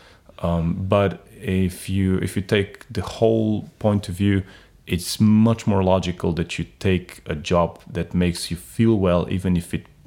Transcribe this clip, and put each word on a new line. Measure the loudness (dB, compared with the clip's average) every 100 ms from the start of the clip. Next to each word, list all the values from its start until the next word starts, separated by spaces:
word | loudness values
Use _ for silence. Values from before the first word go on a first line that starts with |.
| -20 -20 _ -6
Um, | -2 0 0 -2 0
but | 2 2 0 -14 -12
if | -2 0 0 -2 -4
you, | 0 2 2
if | 0 -4
you |
take | 0 0 0 -6 -12
the | -8
whole | -6 0 2 2 0 -2 -6 -4
point | 0 0 -2
of | -2
view, | 0 0 -2 -12 -20 _ -6
it's | -6 -4 2
much | 4 6 4 2 0
more | 0
logical | 4 2 0 -4 -2
that | -2 -4 -6
you | -10 -4
take | 0 0 -2 -16 -10
a | -8
job | 0 2 0 -4 -10
that | -8 -4
makes | 0 0 -2 -6
you | -10
feel | -8 0 2 4
well, | 2 2 0
even | -2 0 -2
if | -2
it | -8 -10 _